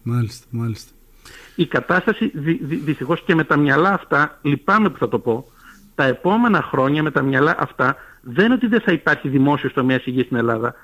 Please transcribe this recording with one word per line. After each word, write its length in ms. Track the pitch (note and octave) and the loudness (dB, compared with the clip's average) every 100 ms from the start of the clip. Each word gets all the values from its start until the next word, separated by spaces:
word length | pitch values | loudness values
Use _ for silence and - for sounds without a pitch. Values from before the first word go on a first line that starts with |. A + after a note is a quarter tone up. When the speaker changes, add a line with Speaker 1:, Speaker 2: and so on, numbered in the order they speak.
Speaker 1:
μάλιστα, 440 | A#2 A#2+ A2 - - | -4 -2 -2 -6 -10
μάλιστα. 420 | A#2 A#2 G#2+ - - _ _ - - - | -6 -6 -6 -12 -20 _ _ -20 -20 -10
Speaker 2:
Η 120 | - E3+ | -4 -2
κατάσταση 640 | C3 - F3+ A3 - A3 | -2 0 -2 0 -2 -2
δυ-, 240 | D#3+ D3+ E3+ | -4 -2 -2
δυ-, 220 | C#3 E3 | -2 -6
δυστυχώς 380 | D3 C#3 C3 E3 | -4 -4 -4 -4
και 120 | - | 0
με 100 | D#3+ | 0
τα 120 | D3+ D3+ | 2 2
μυαλά 360 | D3 C#3+ F#3 | 2 2 2
αυτά, 460 | F#3+ - C#3+ D3+ - | 0 0 0 0 -2
λυπάμαι 480 | D3 C#3 - G#3 G3+ | -4 -2 2 2 2
που 80 | - | 0
θα 100 | B2+ | -2
το 100 | A#2 | -2
πω, 300 | B2 A#2 - _ - - - | -2 -4 -4 _ -20 -20 -12
τα 100 | - | -2
επόμενα 580 | C3+ B2+ F3+ A3 A#3+ F3 | 0 0 0 2 2 2
χρόνια 400 | - C#3 C3 D3+ | 0 0 0 0
με 80 | D3+ | 0
τα 120 | C#3 | 0
μυαλά 340 | C3+ C3+ D3+ F3 | 0 2 2 0
αυτά 380 | - - C3 - - - | -4 -2 -2 -2 -10 -20
δεν 220 | B2+ B2 | -6 0
είναι 100 | A3+ | 2
ότι 120 | B3+ A#3 | 2 2
δεν 140 | F#3+ | 0
θα 120 | G3 | 0
υπάρχει 360 | E3 D#3+ D3 C#3+ | 0 0 -2 0
δημόσιος 440 | C3+ C#3 C#3+ C3+ | 2 2 2 -2
τομέας 340 | - B2+ B2+ - | -2 0 0 -2
υγείας 180 | B2+ | -4
στην 120 | A#2+ A#2+ | -2 0
Ελλάδα, 380 | A#2 A2+ A#2+ - | 0 0 -4 -8